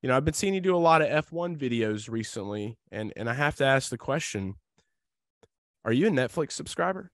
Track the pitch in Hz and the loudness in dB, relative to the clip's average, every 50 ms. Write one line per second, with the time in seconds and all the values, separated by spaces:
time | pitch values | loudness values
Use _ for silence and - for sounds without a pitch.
0 | - 131 127 131 143 160 160 - - 196 196 190 175 185 180 175 170 165 160 160 | 2 4 2 4 4 2 0 0 0 0 0 2 2 2 2 6 6 6 6 6
1 | 156 120 131 151 156 - 165 165 170 175 175 151 139 123 120 117 110 107 107 107 | 6 4 2 0 -2 -2 -6 -6 -4 -4 -4 -4 -2 -2 0 2 2 0 0 -4
2 | 107 113 113 113 110 - - 117 98 101 104 107 104 107 117 _ _ _ - 101 | -4 -6 -6 -6 -6 -6 -8 -8 -6 -6 -6 -6 -6 -6 -8 _ _ _ -10 -8
3 | 110 104 - - 110 117 117 131 147 147 151 - 143 135 135 135 - - - 117 | -8 -8 -8 -6 -4 -4 -2 0 0 -2 0 0 2 4 4 2 2 -2 -8 -8
4 | - - 135 165 151 - - 104 95 95 95 - _ _ _ _ _ _ _ _ | -6 -4 -4 -4 -4 -4 -6 -6 -6 -6 -8 -12 _ _ _ _ _ _ _ _
5 | _ _ _ _ _ _ _ _ _ _ _ _ _ _ _ _ _ 113 113 127 | _ _ _ _ _ _ _ _ _ _ _ _ _ _ _ _ _ 0 2 4
6 | 175 226 185 131 127 120 - - 156 139 - - - - - - 170 180 190 190 | 4 4 4 2 0 0 -2 -4 -4 -4 -6 -10 -10 -10 -4 -2 -2 -2 -2 -4
7 | 190 180 | -8 -16